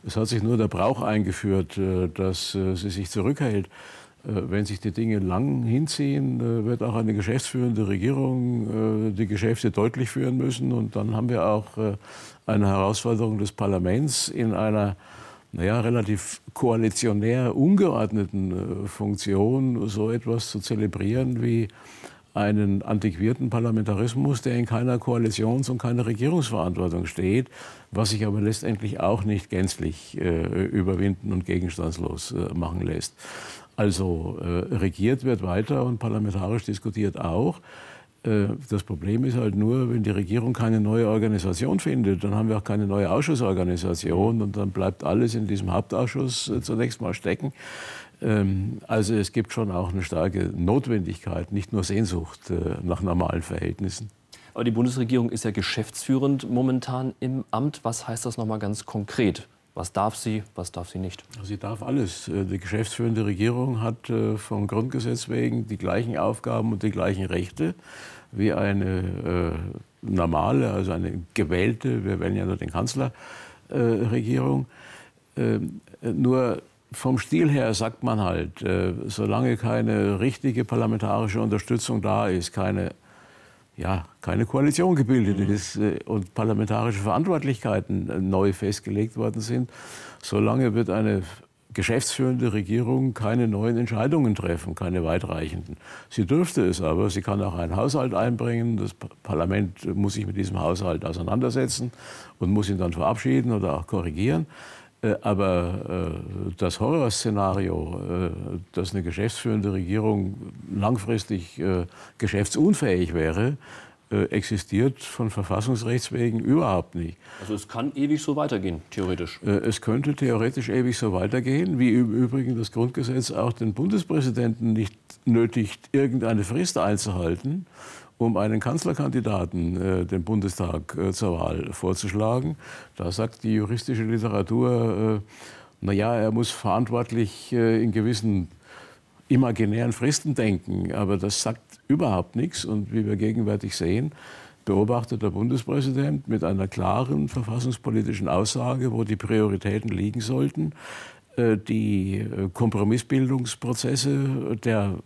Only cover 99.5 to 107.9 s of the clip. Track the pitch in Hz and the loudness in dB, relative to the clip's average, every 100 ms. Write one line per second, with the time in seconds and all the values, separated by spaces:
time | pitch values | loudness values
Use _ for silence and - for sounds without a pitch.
99.5 | 98 98 - 87 90 101 95 95 95 95 | 2 0 -4 -4 0 0 0 -4 -4 -2
100.5 | 95 80 95 95 80 - 82 85 117 127 | 0 0 0 -2 -2 -4 -4 -2 0 2
101.5 | 123 131 123 120 - - - - - 90 | 0 -2 -2 -6 -8 -18 -18 -20 -4 2
102.5 | 104 101 95 87 80 80 113 131 131 120 | 2 2 0 -2 0 0 0 2 2 2
103.5 | 107 95 73 82 98 85 78 113 160 156 | 0 0 -2 -2 -4 -2 0 0 0 -2
104.5 | - - - - _ 110 - - 98 98 | -10 -20 -20 -20 _ -2 0 0 2 2
105.5 | 87 87 92 - 92 85 - - 95 95 | 2 0 -4 -4 -4 -4 -6 -8 -6 -6
106.5 | 87 92 - 113 160 139 - 117 104 98 | -2 -4 0 0 2 2 0 0 2 2
107.5 | 95 95 82 80 | 2 0 -2 -4